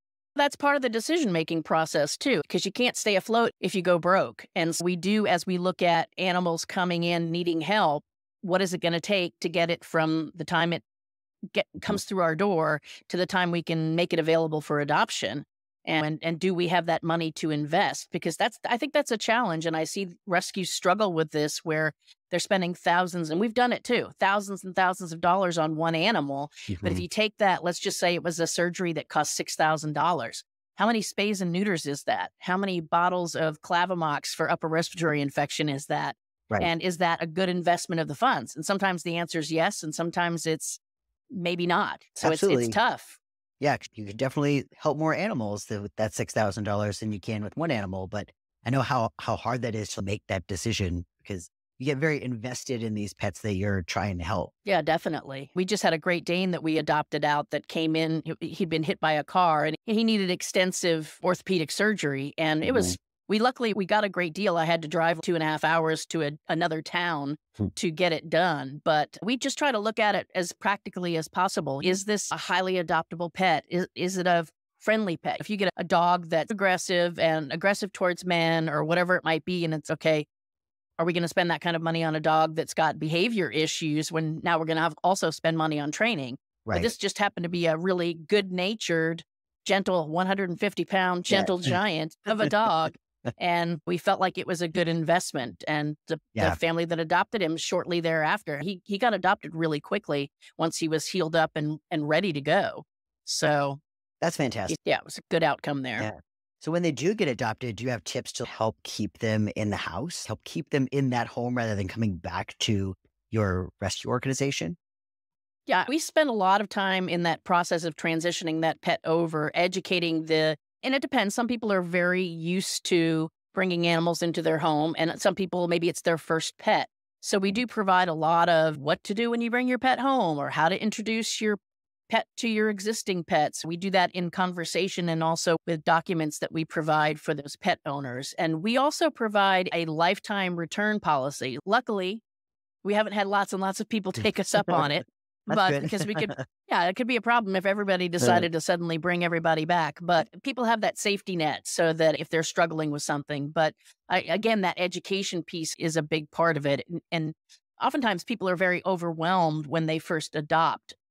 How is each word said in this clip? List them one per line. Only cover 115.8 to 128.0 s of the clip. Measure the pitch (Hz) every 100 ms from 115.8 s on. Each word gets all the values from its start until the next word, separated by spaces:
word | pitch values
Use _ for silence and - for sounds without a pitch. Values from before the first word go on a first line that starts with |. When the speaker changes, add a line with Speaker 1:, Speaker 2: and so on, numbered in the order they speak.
| -
Speaker 1:
we | 311
spend | - 320 294
a |
lot | 220 190 202
of | 202
time | 208 190 190 185
in | 175
that | 170 156
process | - 175 175 170
of | 165 -
transitioning | 170 165 170 165 165 160
that | 160 -
pet | - 160
over, | - 165 165 160 151
educating | 165 180 185 - 180 170 160 160
the, | 156 156 151 _ _
and | 262 269
it |
depends. | 285 247 202 -
Some | 233
people | 240 220
are | 190
very | 175 180 175 180
used | 185 165 160 185 - - -
to | 175 165 160 160 _ _
bringing | 190 185 170 170
animals | 165 170 170
into | 170 165
their | 160 160
home, | 160 151 160 156
and | 160 113
some | 202 190
people, | 185 180 175
maybe | 170 170
it's | -
their | 175 165
first | - 165 - -
pet. | - 175 - _ _ _
So | - 202
we | 196
do | 202 240
provide | 226 190 185